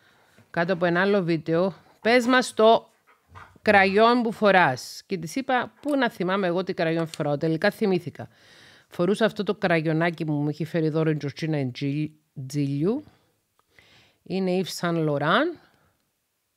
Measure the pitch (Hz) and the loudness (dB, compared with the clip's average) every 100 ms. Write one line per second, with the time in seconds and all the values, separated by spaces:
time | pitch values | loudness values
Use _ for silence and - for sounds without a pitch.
0 | _ _ _ _ _ 170 170 170 175 175 | _ _ _ _ _ -4 -2 0 0 2
1 | 196 202 170 165 160 165 190 - _ _ | 2 2 0 -2 0 0 0 -4 _ _
2 | 214 247 233 254 - - 220 233 - _ | 2 2 4 2 0 4 6 6 2 _
3 | _ _ _ - - _ 220 202 196 196 | _ _ _ -20 -20 _ 4 4 4 4
4 | 226 247 233 - 214 185 156 127 - - | 4 4 0 2 4 6 4 2 -8 -18
5 | - 185 160 269 262 247 - - 285 277 | -10 -8 -6 -8 -2 -2 -2 -8 -4 -2
6 | 233 - 180 202 185 175 190 185 165 165 | -2 -2 -2 -2 0 -2 -4 -2 -2 -2
7 | 160 - 147 143 160 160 202 - 208 180 | -4 -4 -4 -2 -2 0 -2 0 0 -2
8 | 139 - - _ _ - - - _ - | -4 -12 -18 _ _ -20 -20 -20 _ -4
9 | 175 214 214 214 196 - 180 165 160 156 | -2 0 0 -2 -6 -4 0 0 0 0
10 | 175 165 156 147 147 147 156 170 156 160 | -2 -2 -4 -2 -2 -4 -4 -2 0 0
11 | 160 151 143 - 160 151 131 120 139 147 | 0 -2 -6 -6 -4 -4 -4 -4 -6 -4
12 | 151 - _ - 131 147 139 143 175 277 | -6 -10 _ -16 -8 -4 -4 -2 -2 -4
13 | - _ _ _ _ _ _ _ _ _ | -8 _ _ _ _ _ _ _ _ _
14 | _ _ - 190 185 185 185 - 175 165 | _ _ -8 -4 -2 -2 -4 -6 -4 -2
15 | 156 143 147 214 339 311 _ _ _ _ | -2 0 0 2 0 -6 _ _ _ _
16 | _ _ _ _ _ | _ _ _ _ _